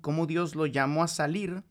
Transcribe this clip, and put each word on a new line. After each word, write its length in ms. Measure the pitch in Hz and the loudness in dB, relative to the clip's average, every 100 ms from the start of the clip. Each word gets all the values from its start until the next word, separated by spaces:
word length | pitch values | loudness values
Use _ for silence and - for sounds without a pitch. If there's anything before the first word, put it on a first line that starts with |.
cómo 240 | 147 160 160 | -2 0 2
Dios 280 | 160 170 | 0 0
lo 120 | 156 156 | 0 0
llamó 360 | 135 135 151 | 2 2 2
a 60 | 165 | 0
salir 540 | - 147 185 190 185 - | 0 -2 -2 -4 -8 -12